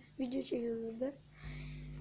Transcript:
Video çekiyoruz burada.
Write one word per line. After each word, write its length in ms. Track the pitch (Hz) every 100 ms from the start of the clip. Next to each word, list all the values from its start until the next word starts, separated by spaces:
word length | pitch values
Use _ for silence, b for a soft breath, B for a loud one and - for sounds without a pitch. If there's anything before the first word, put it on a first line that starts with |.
| - -
Video 220 | 254 269
çekiyoruz 420 | 262 247 233 226
burada. 300 | 226 226 262 285 - B B B B B B B